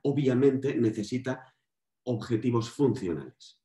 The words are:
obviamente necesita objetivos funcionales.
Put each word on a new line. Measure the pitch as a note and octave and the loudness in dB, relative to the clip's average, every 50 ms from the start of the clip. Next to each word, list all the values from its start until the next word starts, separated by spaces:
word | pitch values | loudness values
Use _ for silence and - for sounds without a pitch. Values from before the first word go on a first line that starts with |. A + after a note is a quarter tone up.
| - | -4
obviamente | C#3+ C#3+ D3 C3+ B2+ B2 B2 C#3 C#3 C3 B2+ C3+ C#3 - | -2 0 2 2 2 2 6 4 4 4 4 -2 -2 0
necesita | A2+ A#2 G#2+ G#2+ G#2+ G2+ - B2+ B2 - B2+ C3 - - - _ _ _ _ _ _ _ _ _ _ - | 2 0 0 0 -2 -6 -4 -6 -6 -4 -6 -8 -8 -10 -20 _ _ _ _ _ _ _ _ _ _ -6
objetivos | B3 A#2+ G#2 - - A#2+ G#2+ A2 B2 A#2+ A#2 A2+ - | -4 -4 -4 -2 -2 -4 -2 0 0 0 0 -2 -2
funcionales. | - - C#3+ B2+ G#2+ - G2 F2 D#2+ C#2+ C2+ B1+ - _ - - - _ _ | -2 0 2 2 2 0 -2 -4 -6 -6 -8 -12 -18 _ -20 -20 -20 _ _